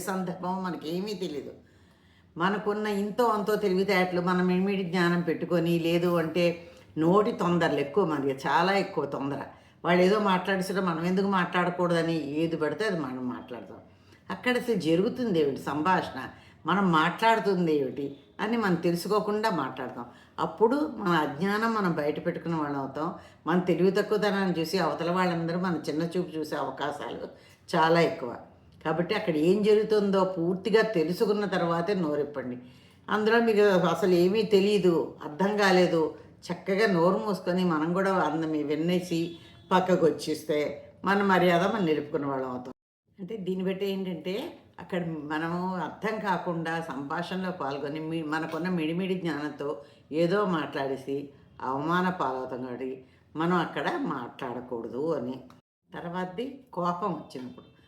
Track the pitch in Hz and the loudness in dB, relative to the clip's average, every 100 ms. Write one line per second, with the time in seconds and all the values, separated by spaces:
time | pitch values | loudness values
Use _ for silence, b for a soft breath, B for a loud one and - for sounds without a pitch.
0 | 180 190 180 - 180 185 185 151 151 175 | -2 -4 -4 -4 -4 -4 -4 -6 -6 -4
1 | 208 190 180 147 120 - b b b b | -4 -6 -6 -6 -10 -16 b b b b
2 | b b b - 180 202 202 208 214 202 | b b b -2 0 0 -2 -2 -2 -2
3 | 202 190 240 214 202 214 202 185 196 185 | -2 2 2 2 0 0 2 2 4 2
4 | 180 175 175 180 180 180 190 196 180 180 | 2 0 0 2 2 2 2 0 -2 2
5 | 175 175 170 143 170 170 165 170 165 170 | 2 2 0 -2 0 0 2 2 2 2
6 | 175 170 160 180 175 165 B B B 156 | 2 2 0 2 0 0 B B B 0
7 | 160 196 214 190 175 175 160 147 - 208 | 4 6 4 0 2 2 2 0 0 2
8 | 180 147 139 135 156 151 180 196 185 - | 2 0 -2 -2 0 2 4 2 0 -4
9 | 139 135 139 139 - B B B 165 180 | -4 -4 -6 -6 -10 B B B 0 4
10 | 185 214 202 185 180 190 180 190 190 160 | 6 4 2 0 0 -2 -2 -2 -2 -2
11 | 175 185 196 190 175 180 175 175 175 170 | 0 0 2 0 0 0 0 0 0 2
12 | 165 165 139 151 165 160 151 143 214 175 | 0 -2 -2 -2 -2 0 -2 -2 -2 -2
13 | 135 127 123 110 - 120 104 110 - b | -4 -6 -6 -8 -12 -14 -14 -18 -20 b
14 | b b - 190 247 240 196 208 147 165 | b b -12 -6 -2 -2 0 0 2 2
15 | 226 247 240 165 143 127 - 143 170 175 | 2 0 0 2 2 0 -4 -2 2 2
16 | - 131 123 B B B 160 185 190 165 | 0 -10 -12 B B B 0 2 4 4
17 | 165 - 226 220 185 180 170 151 131 123 | 4 4 4 4 4 2 4 2 0 -4
18 | 139 B B - 214 233 202 170 175 170 | -8 B B -6 -2 0 2 2 2 0
19 | 202 208 190 208 220 175 131 127 123 123 | 2 0 2 0 0 0 -4 -6 -10 -10
20 | 120 B B - 165 - 226 285 302 226 | -14 B B -6 -6 2 2 4 -2 -2
21 | 196 170 143 143 196 208 226 220 190 156 | 2 2 2 -2 -2 0 0 0 0 0
22 | 147 151 175 170 170 165 147 143 131 147 | 0 -2 -4 -4 -4 -2 -2 -4 -6 -4
23 | 165 - B B 151 180 175 165 190 190 | -6 -6 B B 0 2 2 4 4 4
24 | 202 214 208 196 190 165 160 190 165 147 | 0 2 2 0 0 0 -2 0 0 -2
25 | 165 180 180 165 165 175 185 151 160 147 | -2 2 0 0 -2 -2 -2 -2 -2 -2
26 | 170 185 156 156 147 151 135 135 147 143 | -2 -2 -4 -6 -4 -4 -6 -4 -6 -6
27 | 117 - 87 B B B - 170 160 170 | -8 -8 -12 B B B -2 2 4 6
28 | 151 - 123 - - - - - 160 160 | 4 0 -8 -10 -16 -20 -20 -8 -2 -2
29 | 170 208 - 151 160 202 202 214 202 208 | 0 -2 0 2 4 4 6 4 4 2
30 | 196 190 185 165 170 185 226 214 220 175 | 4 2 2 0 -2 0 2 4 4 2
31 | 156 180 208 208 202 180 170 170 170 196 | 0 0 0 0 0 0 0 0 0 0
32 | 156 147 143 139 123 123 B B B B | 0 -2 -2 -6 -8 -10 B B B B
33 | - 202 214 233 233 208 208 180 165 165 | -2 2 4 4 4 6 6 6 2 2
34 | 190 175 180 220 208 196 202 208 180 160 | 4 6 4 2 4 4 4 4 4 2
35 | 117 - 147 147 202 208 202 180 175 165 | -2 -8 -14 -2 0 2 4 6 4 4
36 | 151 B B - - 175 - 196 220 175 | 0 B B -20 -10 -8 -2 2 2 4
37 | 170 202 214 180 - 180 180 156 160 180 | 4 2 -2 -4 -2 0 2 2 0 0
38 | 196 185 151 160 160 156 147 151 165 180 | 2 2 0 0 -2 -2 -2 -2 0 0
39 | - 170 170 B B B - 185 180 180 | 0 -4 -4 B B B 0 2 4 4
40 | 160 - - 151 - 151 139 - - - | 4 2 -4 -6 -2 -2 -2 -6 -16 -8
41 | 185 196 196 180 180 170 196 220 170 151 | -2 2 4 4 6 4 2 0 0 0
42 | 143 156 143 135 131 123 127 - _ _ | -2 -4 -2 -4 -4 -8 -10 -16 _ _
43 | _ - 185 220 180 185 185 190 196 196 | _ -16 -12 -8 -6 -4 -2 -2 -4 -4
44 | 185 165 180 202 330 - - - 175 180 | -4 -6 -6 -6 -8 -14 -20 -20 -8 -6
45 | 170 160 147 156 165 175 180 185 151 - | -4 -6 -6 -4 -4 -4 -4 -4 -6 -6
46 | 220 208 202 170 180 165 160 165 160 135 | -4 -4 -2 -2 -2 -4 -4 -4 -6 -8
47 | 139 165 170 185 185 - 139 143 147 156 | -6 -6 -4 -4 -6 -4 -6 -4 -6 -6
48 | 156 165 151 156 160 160 175 180 156 170 | -6 -4 -2 -4 -4 -4 -2 0 0 -2
49 | 190 185 165 143 147 - 143 - B B | -2 -2 -2 -4 -6 -6 -6 -6 B B
50 | B 147 170 202 202 165 143 147 135 131 | B 0 2 2 2 0 -2 -4 -4 -4
51 | - 139 143 B B - 123 139 151 175 | -4 -6 -6 B B -10 -4 -2 0 0
52 | 185 180 135 131 131 127 127 120 131 131 | 0 0 -4 -4 -6 -8 -8 -8 -8 -10
53 | b b b 151 170 180 160 151 165 349 | b b b -4 0 0 0 -4 -4 -4
54 | 269 139 117 - 127 120 - 117 113 120 | -4 -6 -10 -10 -8 -8 -8 -8 -8 -6
55 | 156 143 123 135 147 - _ _ _ 151 | -4 -4 -6 -10 -14 -20 _ _ _ -12
56 | 170 180 180 175 262 254 - - 175 170 | -8 -6 -6 -6 -10 -10 -10 -4 -2 -2
57 | 202 156 - 135 123 - - b | -4 -6 -8 -12 -12 -16 -20 b